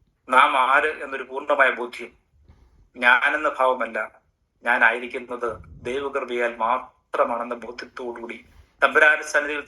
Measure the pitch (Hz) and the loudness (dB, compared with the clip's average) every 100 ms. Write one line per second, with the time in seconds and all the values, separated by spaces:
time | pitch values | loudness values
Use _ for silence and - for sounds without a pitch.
0 | _ _ - 135 147 139 127 139 151 156 | _ _ 0 4 4 4 4 2 2 -4
1 | 143 135 123 131 147 147 131 117 120 - | -8 -10 -8 -6 0 2 2 2 -6 -10
2 | - _ _ _ _ _ _ _ _ 127 | -16 _ _ _ _ _ _ _ _ 0
3 | 123 123 143 151 151 - 131 123 113 113 | 4 4 4 0 -2 0 2 0 -4 -6
4 | 110 - _ _ _ _ 120 123 117 123 | -8 -12 _ _ _ _ -2 4 4 4
5 | 123 135 120 123 120 104 82 - 123 135 | -4 -8 -8 -6 -6 -6 -14 -12 -8 -6
6 | 139 135 127 123 120 113 113 127 - _ | -4 -6 -4 -2 -2 -2 0 0 -4 _
7 | _ 147 131 117 120 120 113 120 123 - | _ -2 0 -2 -6 -10 -12 -14 -14 -10
8 | 123 117 117 117 - - _ _ 135 143 | -10 -10 -12 -14 -20 -20 _ _ 2 6
9 | 156 156 - 151 147 147 | 4 4 0 -2 -2 -4